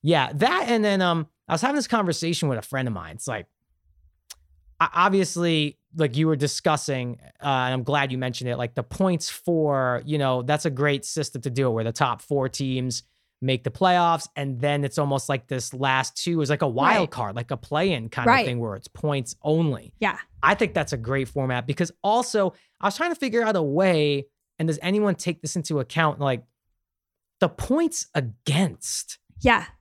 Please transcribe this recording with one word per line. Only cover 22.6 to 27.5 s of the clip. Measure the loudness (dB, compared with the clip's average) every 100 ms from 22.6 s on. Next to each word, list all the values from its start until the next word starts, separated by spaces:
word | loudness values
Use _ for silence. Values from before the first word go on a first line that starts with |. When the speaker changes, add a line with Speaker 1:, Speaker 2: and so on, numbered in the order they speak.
| _ _
Speaker 1:
I | -4
was | -2
trying | -4
to | -2
figure | 0 0
out | 2 0
a |
way, | 0 2 4 4 2 0 -4 _ _ _
and | -2
does | -2
anyone | 0 2 2 0
take | -4 -6
this | -4 -6
into | -2 -2
account, | -2 0 0 2
like, | 0 -2 -4 _ _ _ _ _ _ _ _ _
the |
points | -2